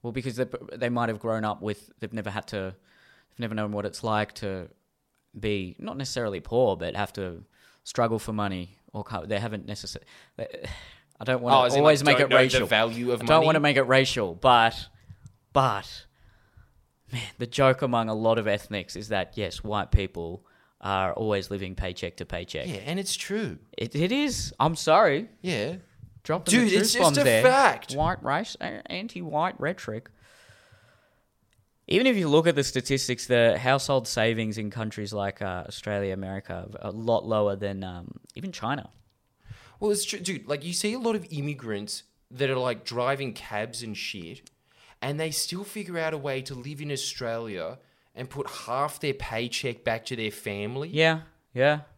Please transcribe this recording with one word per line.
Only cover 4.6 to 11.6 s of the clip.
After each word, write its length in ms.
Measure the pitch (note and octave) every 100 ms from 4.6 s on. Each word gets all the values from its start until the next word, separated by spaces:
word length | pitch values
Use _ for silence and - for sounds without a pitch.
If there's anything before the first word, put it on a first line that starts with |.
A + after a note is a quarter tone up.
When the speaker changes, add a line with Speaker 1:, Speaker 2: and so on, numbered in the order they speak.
| E2+ _ _ _ _ _ _ G#2
Speaker 1:
be, 380 | G#2+ G#2 F#2 -
not 180 | G#3+ C#3
necessarily 420 | C3 C3 A2+ F#2+
poor, 380 | - A#2 B2 F2+
but 180 | E2+ F#2+
have 160 | G2+
to 300 | - F#2 E2+ G#2 _ _ _
struggle 340 | - - A#2 A2
for 140 | -
money, 460 | G#2+ G2+ F#2 F2 _ _
or 100 | G#2+
co-, 220 | - G#2 E2
they 140 | G2+
haven't 280 | A2+ G#2 -
necessar-, 300 | G#2 F#2 - - - _ -
they, 100 | - - - - -
<sighs> 300 | - _ _
I 60 | A2+
don't 160 | B2+
wanna 160 | A#2+
Speaker 2:
Oh, 60 | C3+